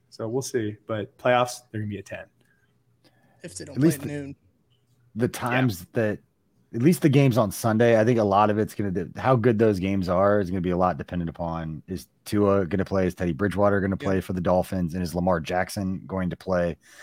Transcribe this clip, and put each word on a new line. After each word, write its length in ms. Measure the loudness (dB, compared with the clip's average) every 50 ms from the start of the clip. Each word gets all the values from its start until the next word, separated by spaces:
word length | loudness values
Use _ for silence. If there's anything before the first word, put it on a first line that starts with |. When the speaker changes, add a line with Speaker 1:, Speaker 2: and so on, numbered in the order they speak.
| _ _
Speaker 1:
So 180 | -14 -10 -8
we'll 140 | -6 -6 -6
see. 340 | -6 -4 -4 -4 -4 -6 -8 -10 _
But 280 | -8 -6 -6 -8 -8 _ _
playoffs, 400 | 0 2 2 2 2 0 -4 -12 -14 _
they're 100 | -8 -8
gonna 80 | -8 -8
be 80 | -8 -10
a 40 | -12
ten. 220 | -12 -14 -16 -16 -18 _ _ _ _ _ _ _ _ _ _ _ _ _ _ _ _ _ _ _ _ _ _ -18
Speaker 2:
If 120 | -16 -16
they 80 | -16 -16
don't 100 | -8 -2
Speaker 3:
At 40 | 0
Speaker 2:
play 40 | 2
Speaker 3:
least 140 | 2 2 0
Speaker 2:
at 60 | -4
Speaker 3:
the, 0 | -8 -8
Speaker 2:
noon. 220 | -10 -10 -12 -16 _ _ _ _ _ _ _ _ _ _ _ _ _ _ _ -4
Speaker 3:
the 100 | -2 -2
Speaker 1:
Yeah. 140 | -2 -2 -4
Speaker 3:
times 460 | -4 -2 0 2 2 0 0 -4 -8 -6 -2
that, 260 | -2 0 0 -2 -4 _ _ _ _ _ _ _ _ _ _ -4
at 80 | 2
least 200 | 2 2 4 4 4
the 60 | 4
games 280 | 6 6 4 4 4
on 140 | 4 2 0
Sunday, 480 | 0 -2 0 2 4 4 6 6 6 6
I 40 | 4
think 120 | 4 4 4
a 40 | 4
lot 260 | 4 4 4 4 4
of 80 | 4
it's 160 | 0 -2 -2 -4
gonna 160 | -6 -4 -4
de-, 280 | -4 -4 -6 -6 -6 -2
how 160 | 2 2 2
good 240 | 4 4 4 4 4
those 200 | 4 4 4 2
games 300 | 0 -2 0 0 0 0
are 300 | 2 4 4 4 4 2
is 100 | 0 -2
gonna 120 | -4 -2
be 100 | -2 0
a 60 | 0
lot 200 | 2 2 2 0
dependent 320 | -2 -6 -8 -6 -6 -6 -6
upon, 540 | -6 -6 -6 -6 -6 -6 -8 -8 -10 -12 -12
is 200 | -10 -12 -12 -12 _ _ _ -10
Tua 400 | -4 0 2 4 4 4 2 0
gonna 200 | 0 -2 -4 -2
play? 200 | -2 0 0 0
Is 80 | 0 -2
Teddy 200 | -2 -4 -4 -2
Bridgewater 460 | -2 -2 -2 0 2 2 2 2 2
gonna 160 | 0 -2 -4 -2
Speaker 2:
Yeah. 60 | -2
Speaker 3:
play 140 | -2 -2 -2
for 120 | -2 -4 -4
the 80 | -2
Dolphins? 520 | 0 0 2 0 0 -2 -4 -4 -4 -4 -4
And 80 | -4 -6
is 100 | -4 -4
Lamar 260 | -2 0 0 0 -2
Jackson 640 | -2 -4 -4 -4 -4 -4 -6 -6 -6 -6 -6 -8 -8
going 220 | -8 -6 -4 -4 -4
to 40 | -6
play, 420 | -6 -4 -2 -2 0 0 -2 -4 -8 _ _ -20 -20